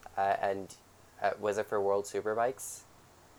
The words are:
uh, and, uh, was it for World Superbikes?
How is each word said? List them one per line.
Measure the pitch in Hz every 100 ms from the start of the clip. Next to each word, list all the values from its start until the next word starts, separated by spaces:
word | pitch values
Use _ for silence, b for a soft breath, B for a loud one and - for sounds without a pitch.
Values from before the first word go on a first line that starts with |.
| - -
uh, | 98 98
and, | 98 98 92 - - - - -
uh, | 101 -
was | 104 104
it | 104
for | 107
World | 98 101 101
Superbikes? | 101 101 107 120 - - - - - - - -